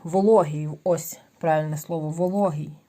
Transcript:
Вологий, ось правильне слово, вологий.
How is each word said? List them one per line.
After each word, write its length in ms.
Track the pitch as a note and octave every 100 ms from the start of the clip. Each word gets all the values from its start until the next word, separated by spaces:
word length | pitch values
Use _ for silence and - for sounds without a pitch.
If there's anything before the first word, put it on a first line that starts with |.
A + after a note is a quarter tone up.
Вологий, 640 | E3 F#3 G3 A3 D3+ D3+ D3+ D3
ось 340 | F#3 E3 - - _ _
правильне 400 | E3 D#3 D#3 D3+
слово, 320 | - E3 D3+
вологий. 600 | E3 F3+ G3 G3 D3 D3+ -